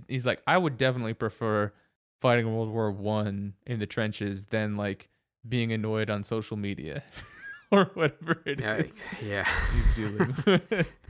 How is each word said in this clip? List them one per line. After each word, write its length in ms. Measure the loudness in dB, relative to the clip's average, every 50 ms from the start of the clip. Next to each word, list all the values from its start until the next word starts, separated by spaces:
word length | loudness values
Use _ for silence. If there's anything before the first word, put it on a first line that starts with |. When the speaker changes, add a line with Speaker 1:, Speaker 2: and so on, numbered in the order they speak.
| -10 -6
Speaker 1:
he's 160 | -6 -2 0
like, 160 | 0 -2 0 0
"I 100 | 2 2 2
would 180 | 2 0 0 2
definitely 360 | 2 2 2 0 -2 -4 -4
prefer 580 | -4 -4 -4 -4 -2 -2 2 2 2 2 0 -2 _ _ _ _ _ _ _ _ _
fighting 260 | 2 4 4 4 2 0 0
World 160 | -2 -2 -2
War 200 | -2 -2 -2 -2 -2
One 640 | -2 -2 0 0 0 0 -2 -2 -4 -6 -8 -10 -10 _
in 140 | -6 -4 -4
the 60 | -4
trenches 600 | -4 -2 -2 -2 -2 -2 -4 -4 -4 -4 -6 -6
than, 300 | -4 -2 -2 -2 -2 -2
like, 320 | -2 -2 -2 -4 -6 -10 -18 _ _ _ _ _ _ -8 -4
being 240 | -2 -2 0 0 0
annoyed 360 | -2 -2 -2 0 0 0 -2
on 140 | -2 -4 -4
social 320 | -4 -4 -4 -4 -4 -6
media," 460 | -4 -4 -4 -4 -6 -6 -8 -8 -10 -10 -12 -16 -20 -18 -18 -20 -18
<laughs> 320 | -16 -16 -16 -16 0 _
or 200 | 6 6 6 4 2
whatever 460 | 0 0 0 0 -2 -4 -4 -4 -2 -2
it 140 | -4 -4 -2
is 480 | -2 0 0 0 -2 -4 -6 -10 -12 -12
Speaker 2:
Yikes. 0 | -10 -10 -6
Yeah. 200 | -4 -4 -2 0 0 0 0 0 2 4
Speaker 1:
he's 200 | 4 6 6 6
doing. 920 | 4 2 0 0 0 0 0 0 0 4 4 4 4 4 0 0 0 0
<laughs> 0 | -2 -4 -10 -20